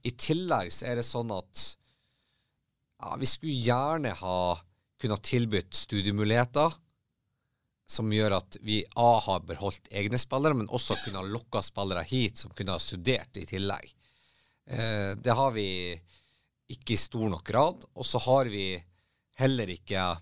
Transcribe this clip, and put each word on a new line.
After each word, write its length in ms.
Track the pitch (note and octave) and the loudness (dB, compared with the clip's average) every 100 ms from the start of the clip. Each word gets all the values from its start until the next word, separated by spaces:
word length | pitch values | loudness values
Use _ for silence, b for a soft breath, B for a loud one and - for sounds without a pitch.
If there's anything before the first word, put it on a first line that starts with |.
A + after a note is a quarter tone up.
I 80 | A#2+ - | -6 -4
tillegg 500 | - D#3+ F3+ C3+ F2+ - | -2 -2 2 0 0 -4
så 160 | - | -2
er 80 | A#2+ | -2
det 80 | A#2 | -2
sånn 240 | B2 A#2 | -4 -4
at, 300 | G2 - - - - _ _ _ _ _ _ _ _ _ _ _ _ | -6 -4 -2 -2 -2 _ _ _ _ _ _ _ _ _ _ _ _
ja, 160 | - - | -10 0
vi 100 | C3 | 2
skulle 260 | - D#3+ C3+ | 2 -2 -2
gjerne 560 | A#2 B2 C#3+ D#3+ C3 F2+ | 2 2 2 -2 -2 -6
ha 200 | F#2 F#2 F2+ F2 - _ _ _ | -2 0 0 -2 -6 _ _ _
kunnet 240 | A#2+ G2+ - | -2 -2 0
tilbytt 500 | B2+ A#2 G#2 - - | 0 0 -2 0 -2
studiemuligheter 1000 | - G#2 G2 G#2 G#2+ A2+ B2 C#3+ D#3 - _ _ _ _ _ _ _ _ _ _ - | -2 -2 0 0 2 2 2 2 0 0 _ _ _ _ _ _ _ _ _ _ -6
som 220 | - A2 | -2 2
gjør 240 | G#2+ G#2+ F#2+ | 2 4 2
at 180 | F2+ - | -2 -12
vi 180 | G#2+ G#2+ - - | -2 0 0 4
A, 200 | A#2+ A2+ G#2 | 6 6 4
har 180 | F#2 D#2+ | -2 -2
beholdt 420 | E2 G2 - - | -4 -4 -6 -8
egne 280 | G2 G2+ B2 | -4 0 0
spillere, 380 | - C3 D3+ C#3 | 0 2 2 2
men 140 | G2+ | 0
også 260 | B2 - G2+ | -2 -2 -2
kunne 180 | - G2 | -4 -8
ha 60 | F#2+ | -6
lokket 420 | A2 - A2 - | -8 -4 -4 -2
spillere 360 | - G2 F2+ E2 | -4 -4 -4 -2
hit 340 | B2+ A2 - | 0 0 -2
som 120 | - - | -10 -6
kunne 200 | F#2+ E2+ | -4 -2
ha 60 | |
studert 560 | - F#2 F2 B2+ - - | -2 -2 0 0 -2 -12
i 60 | E2 | -8
tillegg. 400 | F#2+ G2 G2 - - b b b b b b - | -4 -2 -4 -8 -20 b b b b b b -10
Eh, 420 | - A2+ G#2+ G2 G2+ | -4 -2 0 -2 -2
det 160 | A#2+ A#2 | 2 4
har 160 | C3+ A2+ | 4 2
vi 120 | G2 F#2 F2+ E2+ _ b b b b _ _ | -2 -2 -4 -6 _ b b b b _ _
ikke 220 | - - A2 | -12 0 2
i 40 | |
stor 280 | - A#2+ A2 | 2 0 -2
nok 120 | F2 - | -2 -2
grad, 360 | A2 D3+ F#3 - | 2 2 0 -16
og 140 | - C3 | -6 0
så 140 | B2 | 0
har 260 | C3 C3 B2+ | 4 4 4
vi 160 | G2+ F#2+ F#2 E2+ _ _ _ _ - | 0 -2 -4 -8 _ _ _ _ 0
heller 280 | C3 C3 G2 | 0 2 -2
ikke 320 | F2+ - G2 F#2 E2+ | -6 -4 0 0 -2